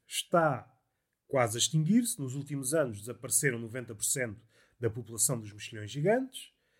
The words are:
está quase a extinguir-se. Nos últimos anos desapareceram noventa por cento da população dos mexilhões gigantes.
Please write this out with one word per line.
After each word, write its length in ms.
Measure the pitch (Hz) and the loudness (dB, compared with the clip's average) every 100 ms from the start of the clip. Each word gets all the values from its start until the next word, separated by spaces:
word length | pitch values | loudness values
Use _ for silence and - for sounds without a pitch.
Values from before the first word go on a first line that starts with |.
| - | -10
está 640 | - - 175 156 120 98 _ _ _ _ _ - | -8 2 4 4 2 -6 _ _ _ _ _ -2
quase 300 | 135 117 117 | 2 2 2
a 20 | |
extinguir-se. 600 | - 156 156 226 233 - | 2 2 4 4 4 -2
Nos 160 | 135 135 | -4 -6
últimos 380 | 147 139 127 | -6 -6 0
anos 260 | 160 135 104 | 2 0 -2
desapareceram 580 | 107 113 - - 139 117 | -10 -10 -2 2 2 -2
noventa 380 | 117 127 117 110 | -6 -8 -10 -6
por 80 | |
cento 380 | - 139 120 104 _ _ _ - | -2 -2 -2 -6 _ _ _ -4
da 120 | 120 | -2
população 500 | 123 110 113 - 123 | -2 -8 0 0 0
dos 140 | 107 | -6
mexilhões 360 | 104 - 110 104 | -12 -12 -10 -8
gigantes. 640 | 135 170 240 262 - - _ _ _ | 0 4 4 2 -10 -18 _ _ _